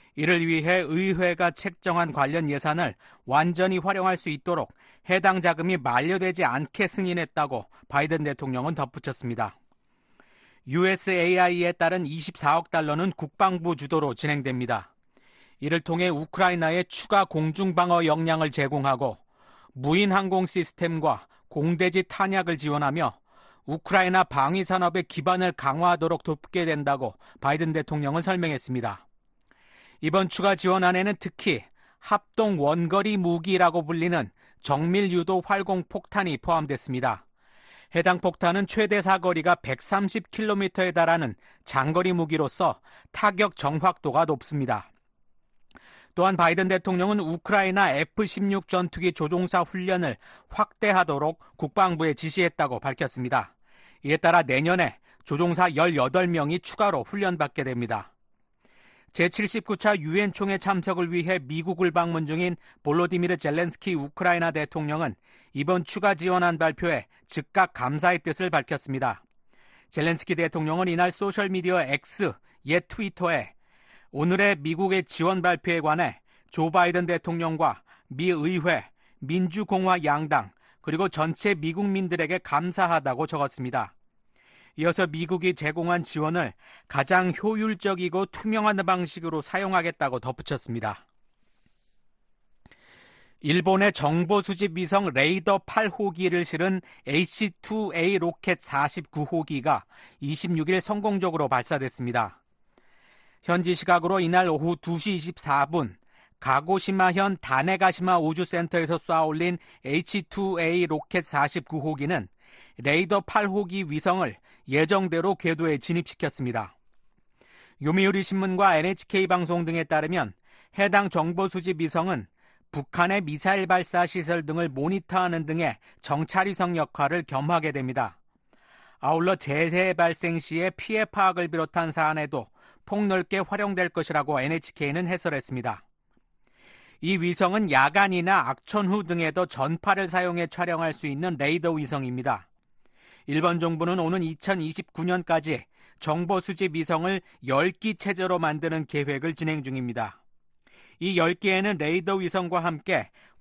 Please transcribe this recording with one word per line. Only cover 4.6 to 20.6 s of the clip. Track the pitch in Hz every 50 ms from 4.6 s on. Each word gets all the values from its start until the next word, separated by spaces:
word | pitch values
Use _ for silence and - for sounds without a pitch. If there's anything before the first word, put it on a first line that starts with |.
| 113 - - _ _ _ _ _ _ -
해당 | 180 190 190 190 190 185
자금이 | 165 175 170 156 165 180 185
만료되지 | 165 127 143 117 123 143 170 190 190 185 185 170 175 170
않게 | 123 120 139 156 - - - 202
승인했다고 | 180 - - 190 180 175 175 165 - _ 160 147 139 131 113 - - _ - -
바이든 | _ - 143 147 151 165 156 151
대통령은 | 147 139 - 143 135 127 123 131 160 165
덧붙였습니다. | 147 143 123 - - - 143 127 - - 120 117 117 113 98 - _ _ _ _ _ _ _ _ _ _ _ _ _ _ _ _ _ _ _ _ _ _
유에스에이아이에 | 127 131 170 180 190 190 180 - 196 185 180 170 175 180 185 180 180 180 175 175 175 175
따른 | - 170 165 180 185 175
이십사억 | 139 156 165 151 - - - 160 143 151 170 170 -
달러는 | - 165 156 147 147 160 185 190 -
국방부 | - 165 143 - - 208 190 180 175 165 175 170
주도로 | 127 143 135 165 160 151 139 117
진행됩니다. | - - 151 147 143 127 135 127 123 123 117 120 104 - - _ _ _ _ _ _ _ _ _ _ - _ _ _
이를 | 139 147 165 170
통해 | - - 165 170 180 180
우크라이나에 | 160 143 160 - - 180 190 180 180 170 165 160 165 180 180
추가 | - - - - - 208 196 190
공중방어 | - - 156 156 156 151 185 196 190 160 175 180 180 175 170 170
역량을 | 156 151 165 165 165 160 160 160 151
제공하고 | 131 151 139 135 147 143 135 139 131 123 139 120 104 - _ _ _ _ _ _ _ _ _ _
무인 | _ 131 127 143 160 185 202 202
항공 | 185 196 196 190 185 185 185
시스템과 | 170 - 185